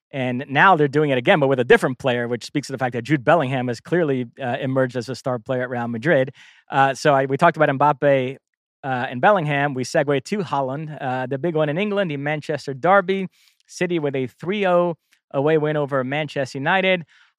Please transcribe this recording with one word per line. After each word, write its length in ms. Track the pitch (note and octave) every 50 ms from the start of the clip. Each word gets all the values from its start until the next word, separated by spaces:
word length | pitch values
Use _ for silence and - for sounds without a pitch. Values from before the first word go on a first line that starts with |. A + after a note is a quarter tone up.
| _ _
And 340 | - C3+ B2+ B2+ B2 B2 C#3+ D3
now 280 | C3+ D3 F3 G3 F#3
they're 100 | D3+ D3+
doing 240 | C#3+ B2+ D3+ D#3 D3
it 80 | C3+ B2+
again, 220 | B2 E3 G3+ D#3
but 60 | C#3 C3+
with 100 | C3+ B2+
a 60 | A#2+
different 340 | B2+ A#3 A3+ - C#3+ B2+ -
player, 300 | - C3+ A#2+ B2 A#2+ A#2
which 160 | B2 A2 -
speaks 220 | - - D3 B2+
to 60 | -
the 60 | C3+ A#2+
fact 140 | C3 B2
that 100 | A#2 A#2+
Jude 220 | A#2 C3+ D#3 C#3+ A2
Bellingham 440 | C#3+ D#3+ F3 C#3+ B2+ C#3 B2+ B2 B2+
has 120 | A#2 -
clearly, 460 | - - D#3+ F3+ E3+ C#3+ C3+ B2+ B2 A#2+ _ -
uh, 160 | C3+ A#2+ B2 -
emerged 360 | C#3+ C3+ C3 C3+ C3 B2+ B2+
as 120 | B2+ A2 -
a 60 | B2+
star 240 | - - C3+ B2 A#2+
player 240 | A2+ - C3 B2+
at 80 | B2+ B2
Real 180 | C3 A#2+ A#2+ A#2
Madrid. 460 | A#2 A2+ A2 C3 C#3 C3+ C3 C#3 - - - - _ _ _ -
Uh, 260 | - C#3+ C3+ C3+ C3+
so 200 | - - D#3 C#3
I, 100 | C3+ C3+
we 120 | C3 C3+
talked 200 | C3+ E3+ E3+ -
about 120 | D#3+ D3+ D3
Mbappe, 680 | C#3 C3+ D3 D3 D3 A#2+ D3+ C#3+ C#3 C3+ B2+ B2+ C3+ - _ _ _ _ _ _ _ _
uh, 40 | -
and 340 | C3+ C3 B2 B2 C3 C3 B2
Bellingham. 520 | C3 G3+ G#3+ F#3+ D#3 D3+ C#3+ C#3 C#3+ D3
We 120 | C3+ C3 B2
segue 380 | - - D#3+ C#3+ C#3+ C#3+ C3+ -
to 140 | - G3 G#3+
Haaland, 580 | F3 B2 D3 C#3 C#3 B2+ C3+ D3+ D#3+ D3+ D3+ -
uh, 260 | D3 C3 B2+ B2+ B2+
the 120 | B2+ C#3 C3+
big 160 | C#3+ F3 E3
one 140 | D#3 D#3 D3+
in 100 | C#3+ F3
England, 320 | G#3 G#3+ G3 G3+ G3 E3+
the 60 | C#3+ C#3
Manchester 560 | C#3+ D3 D#3 D3+ - - D#3 D3 - C#3+ C3+
derby. 540 | B2+ B2 E3+ G3 G3+ F#3+ F3 F#3+ F#3+ F#3+ F3 _ _ _ _ _ _ _
City 320 | - - - F3+ F3 F3 E3
with 160 | D3 C#3+ C3+
a 120 | C#3 C3
three 400 | A#2+ - - - E3+ G#3 G#3+ G3
oh 300 | F3+ F3+ F3 F3 F3 D#3 - _ _ _ _ _ _
away 240 | - C#3 C#3 D#3 D#3+ D#3
win 180 | D3 D3+ D3+
over 280 | D3+ D3 C3 C#3+ C3+ B2+
Manchester 540 | B2+ C#3+ D3+ D#3 C#3+ - C#3+ C3+ - - C3+
United. 480 | C#3 D#3+ F#3 F#3+ F#3+ F#3+ F#3 F3+ D3+ _ _ _ _ _ _